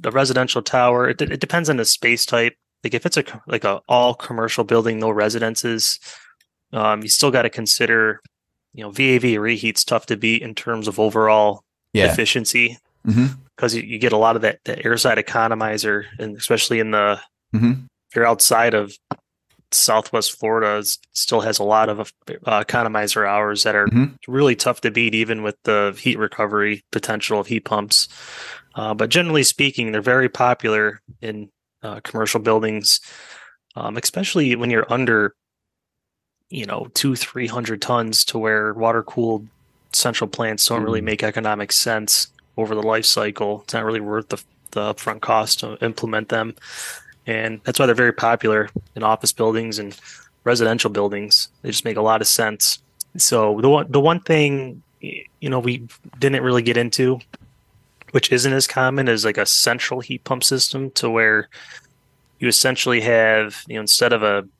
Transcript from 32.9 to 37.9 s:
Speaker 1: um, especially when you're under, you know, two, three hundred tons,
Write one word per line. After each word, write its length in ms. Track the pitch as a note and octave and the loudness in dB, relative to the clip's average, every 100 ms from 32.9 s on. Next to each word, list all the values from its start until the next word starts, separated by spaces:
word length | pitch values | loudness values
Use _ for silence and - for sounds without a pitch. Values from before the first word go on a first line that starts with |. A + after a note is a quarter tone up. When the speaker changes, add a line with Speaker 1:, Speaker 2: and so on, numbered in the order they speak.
| - - - - - - _ _ - | 0 -2 -20 -20 -20 -20 _ _ -10
Speaker 1:
um, 180 | A2 A2+ | -8 -6
especially 600 | - - G3 F3 C#3 A#2 | -6 -4 -2 0 0 0
when 140 | A#2+ | 0
you're 220 | A2+ - | 0 0
under, 420 | A#2+ A#2+ A2 G2+ - _ _ _ _ _ _ _ _ _ _ _ | 0 2 2 0 -4 _ _ _ _ _ _ _ _ _ _ _
you 160 | D#3 G2+ | -12 -8
know, 220 | A2+ A#2 | -8 -4
two, 220 | - C#3 B2 | -2 0 0
three 320 | - - A#2 | -4 -6 -6
hundred 340 | A#2+ A2+ G#2 | -4 -6 -6
tons, 420 | - | 0